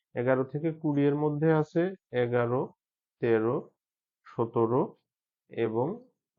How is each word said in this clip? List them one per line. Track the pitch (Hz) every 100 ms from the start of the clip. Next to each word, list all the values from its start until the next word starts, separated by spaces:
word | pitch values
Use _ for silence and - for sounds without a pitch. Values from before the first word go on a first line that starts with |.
| _
এগারো | 123 123 131
থেকে | 135 147 160
কুড়ি | 160 156 143 143
এর | 147
মধ্যে | 151 147 160
আছে | 156 151 170 180 190 _
এগারো, | 123 120 120 120 127 180 - _ _ _ _
তেরো, | 120 113 113 151 - _ _ _ _ _ -
সতেরো | - 117 117 113 127 214 - _ _ _ _ _
এবং | 104 113 113 143 240 - _ _